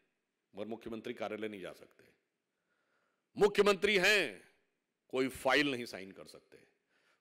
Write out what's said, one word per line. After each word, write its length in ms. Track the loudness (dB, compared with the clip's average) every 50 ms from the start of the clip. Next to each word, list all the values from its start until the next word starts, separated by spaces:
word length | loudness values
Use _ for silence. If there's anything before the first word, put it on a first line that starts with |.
| _ _ _ _ _ _ _ _ _ _ -12
मगर 100 | -10 -8
मुख्यमंत्री 480 | -8 -8 -10 -10 -10 -10 -10 -8 -10 -8
कार्यालय 340 | -8 -8 -8 -6 -8 -8 -8
नहीं 120 | -10 -10
जा 120 | -12 -14
सकते, 320 | -14 -16 -20 -20 _ _ -20 _ _ _ _ _ _ _ _ _ _ _ _ _ _ _ _ _ _ _ _ _ _ _ _ _ 0 2
मुख्यमंत्री 600 | 2 4 4 4 4 4 2 2 2 2 2 4
हैं, 460 | 6 6 4 4 2 0 -4 -10 -18 _ _ _ _ _ _ _ _ _ _ _ _ _
कोई 200 | -2 0 0 0
फाइल 420 | -2 -2 0 2 4 4 4 2
नहीं 140 | -2 -4 -6
साइन 280 | -10 -12 -12 -14 -16
कर 140 | -16 -18 -20
सकते, 320 | -20 -20 -20 _ _ -20 -20 _ _ _ _ _ _ _ _ _ _ _ _